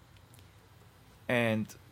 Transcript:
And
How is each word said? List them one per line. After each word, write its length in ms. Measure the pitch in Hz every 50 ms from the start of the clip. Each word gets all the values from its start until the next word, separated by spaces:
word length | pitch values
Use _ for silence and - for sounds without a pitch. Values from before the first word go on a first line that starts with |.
| - - - - - - - - - - - - - - - - - - - - - - - - - -
And 380 | 123 120 117 113 110 110 104 - - - - -